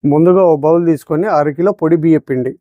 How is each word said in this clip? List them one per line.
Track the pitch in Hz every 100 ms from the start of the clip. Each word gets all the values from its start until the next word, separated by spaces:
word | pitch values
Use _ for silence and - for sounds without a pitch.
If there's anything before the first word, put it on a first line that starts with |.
| 151
ముందుగా | 147 170 185 185
ఓ | 151 151
బౌల్ | 170 170
తీసుకొని | 151 - 156 208 160
అర | 147 147
కిలో | 185 202
పొడి | 160 170 160
బియ్య | 156 -
పిండి | 131 123 -